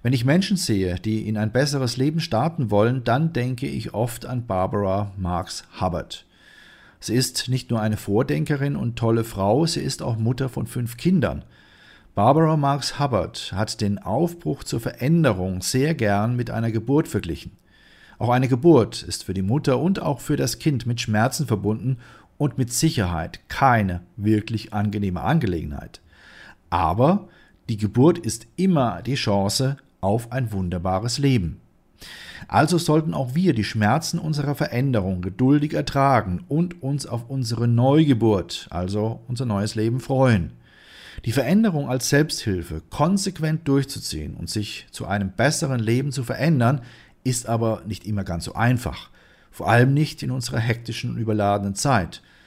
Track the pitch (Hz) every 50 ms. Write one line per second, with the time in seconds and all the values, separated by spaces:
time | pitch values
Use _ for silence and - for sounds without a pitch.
0 | - 117 139 123 117 135 151 190 190 - 208 170 - - 110 98 95 90 87 90
1 | - 110 110 110 - 104 110 107 107 107 104 123 147 143 143 139 131 120 - 127
2 | 131 151 156 165 - - - 110 131 165 165 151 131 101 104 101 107 120 131 131
3 | 117 117 113 139 160 160 165 127 120 127 127 117 139 143 143 131 113 - - 101
4 | 120 117 - - - - 127 123 120 - 95 92 92 95 - 101 101 98 95 101
5 | 104 101 98 98 92 87 90 85 87 - - - - _ - - 95 90 85 82
6 | - - - - _ _ _ _ - - - - - - - - - - _ _
7 | - - 107 127 131 - - - - 123 127 127 - - 120 113 107 110 110 -
8 | - - 98 110 131 131 143 151 156 - 151 135 139 143 143 - - 117 117 -
9 | 123 113 113 113 113 113 - 98 98 101 110 143 165 165 - 147 156 139 - -
10 | 156 139 117 110 110 113 127 123 135 127 - 135 123 117 - 127 120 117 120 -
11 | - 170 190 175 120 85 69 78 - - - - - - - - - - - -
12 | _ _ _ - 101 120 143 156 165 156 160 151 139 139 143 143 - - - -
13 | 143 139 117 95 80 - - - - - 101 95 104 - - - 107 101 101 98
14 | - - 104 139 170 170 175 - - 156 143 - - - - 123 - - - -
15 | 117 143 165 170 160 131 101 92 90 95 92 92 - - - 127 139 156 160 131
16 | 117 101 101 101 104 120 123 123 120 117 - 113 113 117 107 113 110 131 139 156
17 | 156 - - 104 - 87 78 - - - - _ _ _ _ _ _ _ - _
18 | - - - - - 117 123 127 135 120 131 120 127 170 160 127 107 - - -
19 | - - - - - - 92 95 92 98 120 156 156 151 127 123 143 185 196 -
20 | - 160 139 - - - 151 135 135 123 - - - 160 143 117 - 117 120 117
21 | - - 107 107 113 135 - - 147 - 123 98 - 104 107 110 - 127 135 -
22 | - - - - - _ _ _ 147 143 - 131 131 120 - - - 160 - -
23 | 98 87 87 80 85 87 - - _ _ - - 139 135 120 113 104 92 87 87
24 | - _ _ - 101 107 110 107 104 - 113 107 - - - 104 104 107 101 107
25 | 101 95 87 82 - 92 156 165 131 92 87 80 82 76 71 - - - - -
26 | _ _ _ - - - - - - - - _ _ _ 85 87 85 80 87 104
27 | 127 156 190 208 - - - - - _ _ _ _ - 117 101 107 98 - 120
28 | 131 170 180 170 - 113 - - - _ _ - 180 190 175 147 127 113 87 85
29 | 120 120 139 135 - 113 101 98 95 101 - - 131 131 139 - _ _ _ _
30 | - 98 104 117 117 - 123 135 127 107 101 95 92 87 90 87 85 92 92 95
31 | 107 123 - - 139 139 131 117 90 80 - - _ _ _ _ _ _ _ _
32 | - - - - - - - - - - - - 147 156 180 165 165 - 151 160
33 | 156 165 165 - 135 120 131 165 190 180 127 107 107 - - 110 107 104 123 156
34 | - - - 170 - 160 156 147 139 143 143 - 151 - - 123 135 139 123 107
35 | 92 95 95 90 90 92 - - 127 131 143 147 147 151 - 151 143 - - 139
36 | 135 139 135 113 95 95 87 87 - - 143 160 175 175 - - - 135 143 139
37 | - - 139 117 117 - 135 135 127 113 120 113 120 120 117 117 127 131 143 156
38 | 160 147 131 107 113 110 104 95 82 - - - - - - 87 90 92 95 104
39 | 104 110 113 - - - 123 117 135 120 104 98 104 107 - 110 107 113 120 131
40 | - - 139 131 135 127 113 95 80 67 - - - - - - - - - -
41 | - - - - - 113 110 143 131 139 180 214 226 214 165 147 143 123 127 131
42 | - - - 143 156 156 - - - 117 95 90 - - 80 78 - _ - -
43 | 147 170 202 196 - 190 - - 160 156 156 156 - 143 135 139 135 - - -
44 | - - - 76 76 78 - - 87 82 - 107 101 - - - - - - -
45 | - - 98 104 98 95 - - 117 143 156 - 165 139 131 120 110 107 117 131
46 | 135 147 127 139 123 - - - 131 165 160 127 117 120 147 139 - - - -
47 | - _ _ _ _ 127 123 120 - 113 117 113 117 113 110 - - 104 110 -
48 | - 98 107 101 92 92 85 82 - - - - 113 120 127 117 - 82 - -
49 | - - - - _ _ _ _ _ _ - - - 82 113 120 127 139 139 147
50 | 156 143 - - - 131 127 131 120 - 131 120 117 120 113 117 - - 113 -
51 | - 120 117 123 113 110 107 107 101 101 101 104 98 101 98 - - 143 131 104
52 | 87 - - - _ _ _ _ _